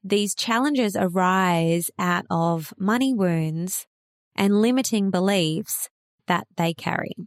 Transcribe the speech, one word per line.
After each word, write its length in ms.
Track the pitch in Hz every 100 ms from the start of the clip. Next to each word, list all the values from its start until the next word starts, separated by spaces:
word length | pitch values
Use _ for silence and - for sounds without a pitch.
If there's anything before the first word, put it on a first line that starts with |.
these 320 | 190 202 208
challenges 600 | - - 233 277 277 214 196
arise 920 | 185 180 185 190 185 170 165 170 170 -
out 260 | 180 175 -
of 420 | 170 165 165 156 -
money 340 | 190 240 269
wounds 720 | 247 180 165 156 160 180 - - _ _ _ _
and 280 | - 196 202
limiting 480 | 226 254 247 220 196
beliefs 800 | 180 190 202 160 160 - - - _ _ _ -
that 200 | 180 - -
they 160 | 170
carry. 420 | 165 - - - -